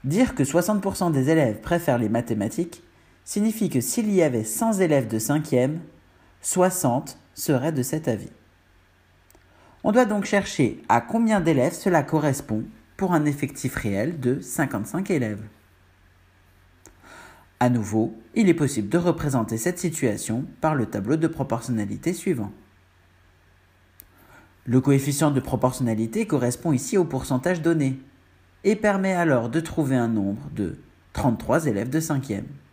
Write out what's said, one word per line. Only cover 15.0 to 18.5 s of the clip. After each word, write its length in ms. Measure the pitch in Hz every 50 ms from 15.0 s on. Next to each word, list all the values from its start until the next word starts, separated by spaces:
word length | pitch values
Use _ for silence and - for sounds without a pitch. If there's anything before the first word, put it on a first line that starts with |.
| 190 -
élèves. 340 | 190 147 123 107 107 101 107 - - _ _ _ _ _ _ _ _ _ _ _ _ _ _ _ _ _ _ _ _ _ _ _ _ _ _ - _ _ - - - - - - - - - _ _ _
À 100 | 123 123
nouveau, 440 | 123 117 104 95 104 110 113 110 - - - - -
il 140 | 226 226
est 40 | 185